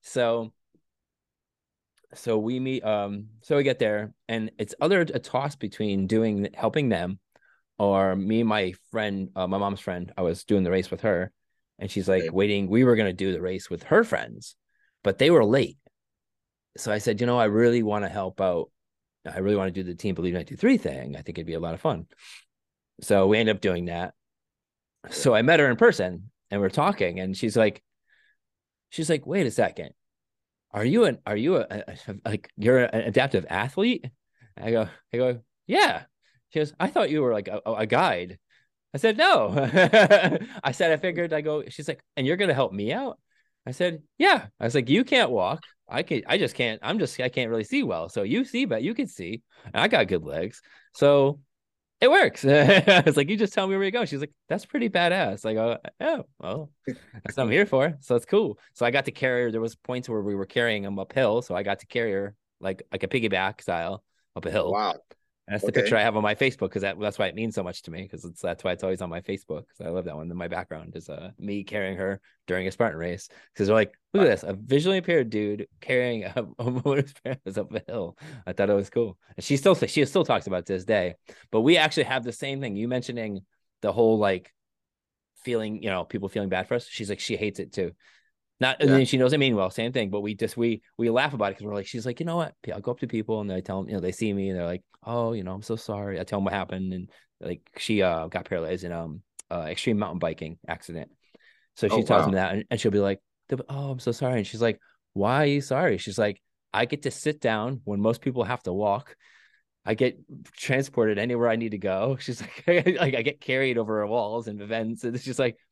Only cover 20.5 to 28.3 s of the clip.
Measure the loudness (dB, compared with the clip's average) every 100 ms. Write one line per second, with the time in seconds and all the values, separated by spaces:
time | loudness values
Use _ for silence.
20.5 | 0 2 2 0 -8 -10 -12 -12 -10 -8
21.5 | -6 -6 -4 -4 -4 -8 _ -20 -20 _
22.5 | _ _ _ _ -18 2 4 6 4 2
23.5 | 2 0 -2 -4 -6 -8 _ _ _ _
24.5 | _ _ _ _ _ -14 0 4 4 6
25.5 | 6 4 6 4 4 -2 -4 -16 _ _
26.5 | 0 0 2 0 2 -2 -2 -6 -4 -2
27.5 | 2 2 0 _ _ _ _ _